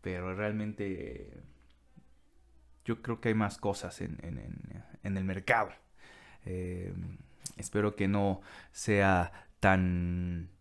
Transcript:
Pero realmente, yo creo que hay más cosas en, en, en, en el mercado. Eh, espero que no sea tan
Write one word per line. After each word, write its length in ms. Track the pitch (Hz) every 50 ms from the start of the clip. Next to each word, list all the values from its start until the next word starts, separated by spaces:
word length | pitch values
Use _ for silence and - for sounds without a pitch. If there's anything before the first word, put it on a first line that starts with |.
Pero 340 | - 95 92 90 90 92 92
realmente, 1080 | 95 107 107 107 107 107 107 107 - 104 98 95 - - - - - - - - - - - - _ _ - - _ _ _ _ - - - - _ - _ _ - - _ _ - _ _ - - _
yo 160 | - 117 113
creo 200 | - - 117 113
que 80 | - 120
hay 60 | 110
más 220 | 110 107 101 - -
cosas 440 | - 104 98 - - 92 - -
en, 160 | - 90 78 - -
en, 140 | 85 85 62
en, 460 | 52 - - - - - - 92 101 - - - -
en 140 | 104 98 95
el 60 | 95
mercado. 480 | 95 92 95 95 - 120 117 107 95 - - _ _ _ - - - - - - - - - -
Eh, 480 | - 92 90 90 90 90 90 90 92 92 90 87 87 92 92 - - - - - - -
espero 400 | - - - - 104 104 107 101
que 120 | - 101 95
no 340 | 101 101 101 98 95 95 - - - - - -
sea 760 | - - - - 104 101 101 98 95 90 87 87 - - - - - _
tan 920 | - 101 95 92 92 90 90 87 87 87 87 90 87 90 87 85 85 90 - _